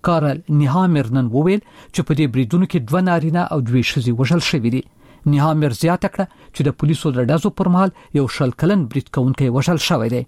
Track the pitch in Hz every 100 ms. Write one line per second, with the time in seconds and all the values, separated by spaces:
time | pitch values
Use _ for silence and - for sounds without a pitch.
0 | - 170 147 151 - 147 143 160 185 156
1 | 113 131 123 123 160 202 - - - -
2 | - 147 147 120 120 170 185 170 113 170
3 | 185 170 160 170 180 156 117 127 117 -
4 | 120 117 127 175 - 156 117 127 - _
5 | - - - 143 151 165 151 110 160 180
6 | 196 - 190 - - - 135 - 147 160
7 | 160 127 123 156 202 - 185 180 190 -
8 | - 147 131 - 131 - 156 202 123 135
9 | - - 127 131 131 123 139 151 - 151
10 | 113 120